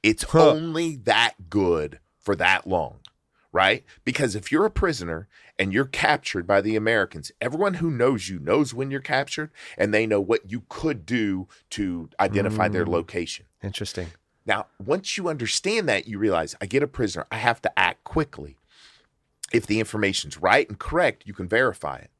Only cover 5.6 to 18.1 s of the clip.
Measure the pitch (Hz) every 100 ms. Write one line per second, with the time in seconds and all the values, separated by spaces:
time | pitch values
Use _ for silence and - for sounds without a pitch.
5.6 | 98 101 135 - - 143 - 95 87 98
6.6 | 107 110 110 113 92 80 69 _ 120 156
7.6 | 202 175 165 127 123 117 90 90 71 123
8.6 | 139 120 135 135 - 135 139 - 151 -
9.6 | - - 101 107 110 104 98 113 95 117
10.6 | - - 160 127 80 120 104 95 90 -
11.6 | _ - 95 87 80 - 98 98 104 110
12.6 | 92 95 85 85 85 90 85 - _ _
13.6 | 98 - 101 - 85 - _ _ - 104
14.6 | - _ 101 180 190 - 175 147 113 -
15.6 | 190 226 165 98 - 101 107 87 78 -
16.6 | 98 131 143 - 107 85 - 110 117 113
17.6 | 95 - 92 - -